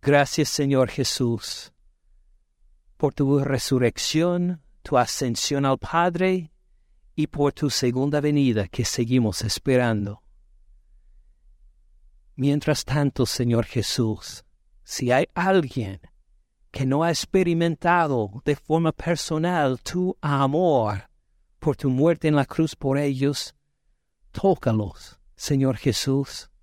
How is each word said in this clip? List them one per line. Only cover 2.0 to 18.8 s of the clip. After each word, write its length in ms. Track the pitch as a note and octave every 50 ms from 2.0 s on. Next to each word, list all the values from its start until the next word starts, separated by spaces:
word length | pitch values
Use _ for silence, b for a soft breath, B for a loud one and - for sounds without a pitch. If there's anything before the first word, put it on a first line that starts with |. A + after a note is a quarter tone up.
| _ _ _ _ _ _ _ _ _ _ _ _ _ _ _ _ _ _ _ _
por 160 | - C#3+ -
tu 260 | - C#3+ C3+ C#3+ C#3+ C#3
resurrección, 1160 | - C#3 A#2+ - - C#3 B2+ B2 A#2 - - - - - D#3+ E3 F3 F3 F3+ F3 F3+ F3+ D#3+ _ _ _ _
tu 160 | _ - D3+ B2
ascensión 680 | A#2+ - - - C#3 B2 A#2 - - - D3 C#3 C#3
al 120 | C3+ C3+ -
Padre, 760 | - - - E3 E3+ F3+ E3+ E3+ F#3 F#3 F#3 F#3 E3 D#3 _ _ _ _ _ _ _ _ _ _ _ - _
y 120 | - D3+ -
por 240 | - D3 C#3+ C#3+
tu 180 | - - - C#3+
segunda 520 | - - - B2 A#2+ B2+ C3+ C#3+ C#3+ D3+
venida 460 | C#3+ D3+ D3 D3 C#3 C3 A2+ G#2+ G2 F#2
que 180 | - - A#2
seguimos 580 | - - - A#2+ A2+ B2+ B2+ A#2+ A2 G2+ - -
esperando. 800 | A2 - - - - C3 B2+ B2 A#2 A2+ G#2+ G#2 G2+ G#2 - _ - _ _ _ _ _ _ _ _ - - _ _ - - _ - - - _ _ _ _ _ - - _ - - _ _ _ _ _ - - - _ - _ _ _
Mientras 500 | - C3 C#3+ C#3+ D3 - - D3 - -
tanto, 400 | - C3 D3+ C#3+ C#3 - - B2+
Señor 400 | - - - B2+ A#2+ A#2 A#2 B2
Jesús, 800 | - - B2 G#2 - - - A#2+ A2 G#2+ - - - - - - _ _ _ _ _ _ - -
si 280 | - - - C#3 A#2+
hay 160 | B2 C3 D#3 - _
alguien 640 | - F3+ F#3+ F#3+ F#3+ D#3+ B2+ - C3 A2+ G2 F#2+ - - - _ _ _ _ _ _ _ _ _ _ _ _
que 140 | - - C3+
no 180 | C3 C3 C#3+ E3
ha 60 | E3+
experimentado 1300 | E3 - - - - F#3+ F#3 F3 E3+ E3 E3+ E3+ D#3+ - - F3 F3 F3 E3 D3+ C#3 A#2+ G#2+ G2+ G2+ B2+ -
de 100 | - D3
forma 360 | - _ _ D#3 E3